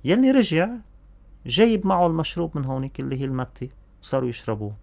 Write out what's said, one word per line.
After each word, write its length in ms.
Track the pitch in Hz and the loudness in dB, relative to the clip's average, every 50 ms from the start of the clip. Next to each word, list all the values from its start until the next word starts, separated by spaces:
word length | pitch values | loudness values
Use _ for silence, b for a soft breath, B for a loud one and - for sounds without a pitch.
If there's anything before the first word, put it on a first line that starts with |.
| - | 2
يلي 260 | 131 180 240 262 262 | 2 2 4 4 6
رجع 380 | 269 269 220 - 160 160 180 220 240 233 - - - - - - - - - - - - - | 6 4 4 4 2 0 0 0 -4 -10 -14 -18 -20 -20 -20 -20 -20 -20 -20 -20 -20 -18 -10
جايب 400 | 127 120 165 226 233 220 202 180 | -4 2 4 4 4 4 2 2
معه 200 | 190 190 175 180 | 0 2 4 2
المشروب 520 | 170 160 160 156 - - 175 170 165 - 151 | 2 2 0 -2 -4 -4 -6 -6 -4 -4 -6
من 60 | 135 | -4
هونيك 360 | 131 135 131 135 135 - - | -4 -4 -6 -6 -8 -8 -8
اللي 200 | 135 135 135 131 | -6 -6 -4 -4
هي 40 | 139 | -4
المتة، 440 | 135 131 131 127 - - - 123 131 - - - _ - _ | -4 -4 -4 -6 -8 -10 -14 -14 -14 -14 -20 -20 _ -20 _
وصاروا 260 | - - - 135 127 123 | -8 -4 -4 -2 -2 -2
يشربوه. 440 | 117 - - - 110 104 107 104 104 - | -6 -6 -6 -6 -6 -6 -6 -10 -10 -14